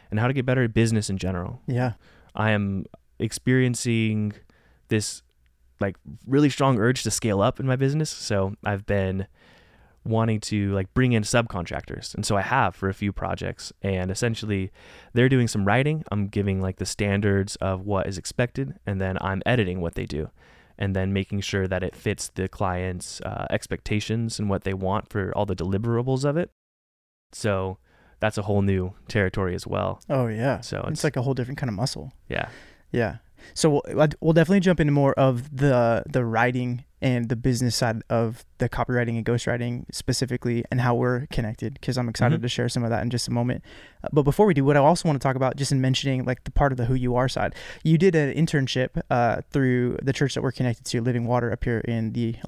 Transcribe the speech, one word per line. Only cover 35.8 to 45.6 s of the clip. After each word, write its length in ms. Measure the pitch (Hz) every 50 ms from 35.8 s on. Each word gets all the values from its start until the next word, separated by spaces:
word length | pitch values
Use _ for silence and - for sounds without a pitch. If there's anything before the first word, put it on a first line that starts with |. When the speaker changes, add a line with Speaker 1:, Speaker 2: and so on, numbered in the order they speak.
| 120 117 117 - - -
Speaker 2:
the 140 | - 127 120
writing 600 | 113 113 113 120 123 123 127 123 123 120 120 - - _ _ -
and 260 | 131 127 120 120 110
the 80 | 123
business 400 | 113 120 131 123 117 123 120 107
side 260 | - 131 117 113 113 - -
of 360 | 120 113 117 113 113 - - _ _
the 120 | - 127 123
copywriting 460 | - - 120 - 123 123 120 113 117 113
and 80 | 110
ghostwriting 580 | - 120 117 - - 123 120 120 120 120 123 - - -
specifically 720 | - - - 127 - 131 127 127 123 - 120 117 117 117 -
and 100 | - 123
how 140 | 123 123 120
we're 320 | 120 127 123 127 123 143
connected, 520 | - - 139 120 107 127 - - 110 135 - -
'cause 160 | - 120 127
I'm 100 | 123 117
excited 280 | 113 - 120 123 160
Speaker 1:
Mm-hmm. 60 | 113 113
Speaker 2:
to 40 | 120
share 200 | - - 120 120
some 120 | - 127 117
of 60 | 113
that 120 | 117 - -
in 80 | -
just 180 | 123 123 - -
a 20 |
moment. 320 | 120 120 120 123 120 - - - - - - - - _ -
Uh, 60 | - -
but 100 | 151 135
before 240 | 143 139 - 208
we 80 | 214 160
do, 100 | 139 135
what 120 | 139 147 147
I 20 |
also 260 | 135 151 175 - -
wanna 120 | 165 147 131
talk 180 | - 139 127
about, 200 | 131 131 127 131
just 140 | 139